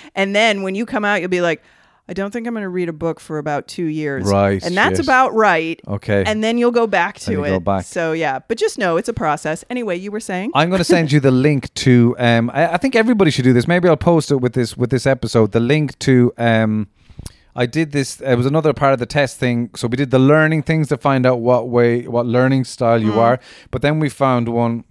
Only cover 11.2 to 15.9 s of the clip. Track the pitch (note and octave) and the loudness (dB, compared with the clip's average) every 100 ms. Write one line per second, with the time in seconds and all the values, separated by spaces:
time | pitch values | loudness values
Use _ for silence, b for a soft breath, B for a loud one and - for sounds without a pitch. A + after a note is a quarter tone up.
11.2 | C3+ B2+ D3 C#3 - - C3+ B2 A#2+ A#2+ | 4 2 2 0 -4 -2 4 6 4 2
12.2 | A#2+ A#2 A#2 C#3+ E3 E3+ C4+ A3+ A3 A3 | 2 2 0 0 0 0 0 2 2 2
13.2 | E3+ C3+ B2+ B2 D#3+ F3 F3 D3+ F3 E3 | 2 2 4 4 2 2 2 2 4 2
14.2 | - C#3 B2 C3 A#2 - B2 C3 C3+ C3 | 2 0 0 -2 -4 -4 -2 0 0 -2
15.2 | A#2 A#2+ G#2+ A2+ A#2 D3+ C#3 | 0 2 2 2 0 0 0